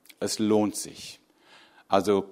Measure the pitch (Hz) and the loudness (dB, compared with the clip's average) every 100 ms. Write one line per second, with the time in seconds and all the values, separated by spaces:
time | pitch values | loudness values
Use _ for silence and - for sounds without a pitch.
0 | - _ 101 - 107 107 104 - - - | -20 _ -6 -2 2 2 2 -4 -12 -14
1 | - - _ _ _ - _ _ _ 98 | -18 -20 _ _ _ -20 _ _ _ 0
2 | 98 98 98 | 4 0 0